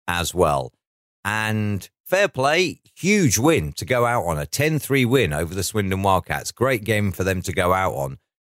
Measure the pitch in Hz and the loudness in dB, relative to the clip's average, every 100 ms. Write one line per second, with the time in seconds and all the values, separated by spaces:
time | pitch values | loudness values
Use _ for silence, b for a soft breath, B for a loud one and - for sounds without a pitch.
0 | - 87 82 87 80 71 64 - _ _ | -6 -4 -2 0 2 0 -4 -12 _ _
1 | _ _ 101 107 110 107 104 98 - _ | _ _ -6 -4 -2 -2 -2 -4 -8 _
2 | - 185 202 131 135 165 175 - _ - | -2 0 0 0 0 2 0 -4 _ -4
3 | 175 208 156 95 151 139 73 - 87 123 | 2 4 4 4 4 2 0 -6 -2 0
4 | 120 120 85 76 73 - 151 156 - 135 | 2 0 -2 -4 -4 -2 0 0 0 2
5 | 120 131 92 73 82 92 92 107 95 95 | 4 4 2 0 -4 -4 -4 -2 -2 0
6 | 98 92 - 73 - - 127 120 107 107 | 2 2 0 -6 -6 -2 0 0 0 0
7 | 101 87 92 92 87 92 90 92 92 107 | 0 0 -2 -2 -2 0 2 2 0 -2
8 | 67 67 _ _ _ | -6 -8 _ _ _